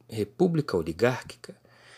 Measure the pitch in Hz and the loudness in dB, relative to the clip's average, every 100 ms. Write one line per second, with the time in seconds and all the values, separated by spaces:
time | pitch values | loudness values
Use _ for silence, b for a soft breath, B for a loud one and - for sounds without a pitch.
0 | - 113 101 - 180 165 - 90 80 80 | -10 -6 -4 2 2 2 0 -2 -2 0
1 | 120 127 - - - - _ B B | 2 0 -8 -18 -18 -20 _ B B